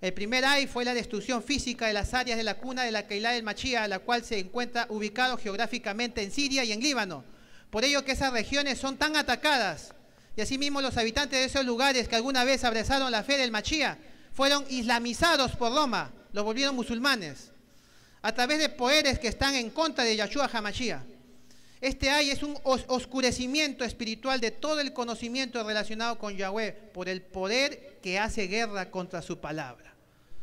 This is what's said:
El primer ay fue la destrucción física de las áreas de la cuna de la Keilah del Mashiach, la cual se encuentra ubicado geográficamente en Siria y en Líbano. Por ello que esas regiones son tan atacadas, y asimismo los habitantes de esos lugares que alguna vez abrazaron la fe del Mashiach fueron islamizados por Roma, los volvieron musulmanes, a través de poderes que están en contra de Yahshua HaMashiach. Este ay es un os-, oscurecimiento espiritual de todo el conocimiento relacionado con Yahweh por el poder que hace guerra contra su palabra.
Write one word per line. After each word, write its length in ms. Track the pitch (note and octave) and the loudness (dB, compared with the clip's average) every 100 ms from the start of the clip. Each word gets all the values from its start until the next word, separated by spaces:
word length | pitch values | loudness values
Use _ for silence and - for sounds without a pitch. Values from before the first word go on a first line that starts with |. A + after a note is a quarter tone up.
El 100 | F#3 | -4
primer 320 | F#3 G3+ B3+ | -2 0 2
ay 220 | C4 C#4+ C4+ | 4 4 2
fue 180 | A#3+ | 0
la 80 | A#3+ | 0
destrucción 500 | A#3+ G#3 G#3 G#3 B3 | -2 -2 -4 -2 -2
física 440 | A#3+ C#4+ B3 - A3+ | 0 -2 -2 -2 0
de 80 | |
las 180 | G#3 G3 | 0 0
áreas 240 | B3+ A#3+ A3+ | 0 0 0
de 80 | |
la 140 | A3 G3 | -2 -2
cuna 260 | B3+ B3+ | -4 -2
de 80 | B3 | -2
la 140 | G#3+ G#3 | -2 -2
Keilah 260 | G#3 A3+ | -2 0
del 100 | A#3+ | 0
Mashiach, 460 | A3 G3+ C4 A#3+ G#3+ | -2 -4 0 0 0
la 100 | F#3+ | -2
cual 240 | - A#3+ | 0 0
se 160 | A#3+ G#3+ | 0 -4
encuentra 480 | F#3 A3+ B3 A#3+ A#3 | -2 -4 -2 -2 -2
ubicado 480 | G#3+ G#3 G#3+ B3+ A#3+ | -2 -4 0 0 0
geográficamente 840 | A3+ G3 A3+ A#3+ A3 G3+ A#3+ A#3 | -2 -2 -2 -2 -4 -2 -2 -2
en 80 | G3+ | -4
Siria 320 | C4+ C#4+ C4+ | 0 2 2
y 100 | A#3+ | 0
en 80 | G#3 | 0
Líbano. 440 | C#4 C4 G3+ D3 B2+ - - - - | 0 0 -2 -6 -12 -20 -20 -20 -8
Por 120 | G#3 | 0
ello 220 | C4 C#4+ | 2 2
que 80 | C4+ | 2
esas 200 | B3+ C4+ | 0 2
regiones 460 | A#3 G#3 C#4 C#4+ A#3+ | 0 0 0 0 0
son 200 | C4 C4+ | -2 0
tan 180 | D4+ D4+ | 2 2
atacadas, 800 | C#4+ A#3+ D4+ C#4 G3+ D3+ - - - - - - | 2 2 4 4 2 -2 -10 -20 -20 -20 -8 -4
y 60 | |
asimismo 400 | G#3 C4 C#4+ C#4 | -2 0 0 0
los 160 | C4 - | 0 0
habitantes 420 | A3+ A#3+ C#4+ C4 | 0 0 0 2
de 60 | C4 | 2
esos 180 | C#4 | 2
lugares 440 | B3+ A#3 C#4 C4 A3 | 2 4 4 4 2
que 80 | A#3 | 0
alguna 280 | A#3+ C4 | 2 2
vez 180 | B3 C4 | 4 4
abrazaron 480 | B3 A3 G3+ C4+ C4 | 2 2 2 2 2
la 140 | A3 | 0
fe 140 | G3+ C#4 | 2 2
del 120 | B3+ | 2
Mashiach 460 | A3 G#3 D#4 B3 D3+ - - - | 0 0 0 0 -2 -10 -20 -8
fueron 320 | - C4+ C#4+ C#4+ | 2 4 2 0
islamizados 880 | B3+ A#3 A#3+ A#3+ A3+ E4+ D#4 B3+ - | -2 2 2 0 2 4 4 2 0
por 160 | A#3 | 0
Roma, 400 | C#4 C#4+ G3+ C#3+ - - | 2 2 0 -2 -10 -8
los 100 | G3 | -4
volvieron 320 | G#3 A3 C#4 C4 | -2 0 0 0
musulmanes, 760 | G#3 A#3 C#4 B3 E3 C3 - - - - - - - - | -2 0 2 0 -2 -12 -16 -20 -20 -20 -20 -20 -20 -6
a 140 | G#3 | -2
través 240 | A3+ B3 D4+ | 2 2 4
de 100 | D4+ | 2
poderes 500 | D4+ B3 D4+ C4+ B3+ | 2 4 4 4 2
que 100 | A#3 | 0
están 260 | - C4+ | 0 2
en 160 | C4+ A#3 | 2 0
contra 340 | C4 D#4+ C#4 | 0 0 2
de 100 | A#3 | 2
Yahshua 360 | G#3+ G#3 A3 B3+ | 2 2 2 0
HaMashiach. 480 | A#3 G#3 G3+ A#3+ D3 B2 - - - - - - - | 0 -2 -2 -2 -2 -6 -14 -20 -20 -20 -20 -20 -6
Este 300 | C4 C4+ C#4 | -4 0 2
ay 200 | D4 C#4 | 4 2
es 120 | C#4 | 0
un 160 | D4 D4 | -2 -2
os-, 200 | C4+ B3 - | 2 2 2
oscurecimiento 920 | B3+ B3 C4 B3+ A#3+ B3+ C#4+ D4+ - | -2 -2 0 2 2 0 0 0 -2
espiritual 580 | A#3 - A3 A3 C4 C4 | -6 -4 -6 -4 -2 0
de 100 | A3+ | 0
todo 300 | - D4 D#4 | -2 -2 -2
el 120 | C#4 | -2
conocimiento 720 | C4+ A#3 A3+ A#3 B3 C4+ B3 | -4 -4 -6 -6 -4 -4 -4
relacionado 540 | G#3+ G#3+ G#3 A3 A#3 A#3 | -2 -2 -2 -2 -2 -2
con 180 | G#3 G3 | -4 -4
Yahweh 360 | G3 G#3 G#3+ E3 - | -2 -2 -4 -6 -12
por 160 | F3+ F3+ | -8 -6
el 140 | F#3 | -6
poder 760 | F#3 F#3 F#3+ A#3+ C#4 D4 - - | -6 -4 0 2 0 -2 -14 -10
que 160 | F#3+ F#3 | -4 0
hace 280 | A3 A3 F#3+ | 0 0 0
guerra 440 | G#3 - G3+ F#3 | 0 0 -2 -6
contra 320 | F#3 F3+ E3+ | -6 -6 -6
su 160 | - D#3+ | -8 -8
palabra. 560 | D3 D#3 C3+ A#2+ - - _ _ _ - | -6 -6 -8 -12 -20 -20 _ _ _ -8